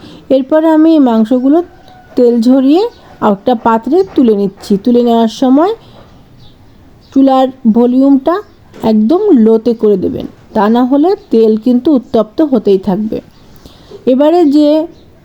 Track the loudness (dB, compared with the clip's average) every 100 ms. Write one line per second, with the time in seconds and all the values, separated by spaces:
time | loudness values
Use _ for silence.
0 | -18 -20 -4 -2 0 -2 0 2 2 2
1 | 2 0 0 -2 0 -2 -2 -12 -20 -20
2 | -8 0 0 2 2 2 2 0 -2 -8
3 | -20 -6 -4 -2 -4 -2 -2 -2 -2 -2
4 | -2 0 0 0 -4 -8 -6 -4 0 0
5 | 0 0 -2 -2 0 0 0 -4 -14 -20
6 | -20 -20 -20 -20 -20 -20 -20 -20 -20 -20
7 | -6 0 2 2 0 -2 -2 0 0 2
8 | 2 2 0 -4 -8 -20 -20 -8 -2 0
9 | 0 0 2 2 2 2 -2 -2 -2 -2
10 | -4 -8 -12 -18 -10 -4 0 0 0 0
11 | 0 -2 -2 0 0 0 -2 -2 0 -2
12 | -2 -4 -2 -4 -2 -2 0 -2 -2 -6
13 | -6 -10 -12 _ -20 -20 -20 -20 -20 -8
14 | -2 0 2 2 2 2 2 0 -4 -12
15 | -20 -20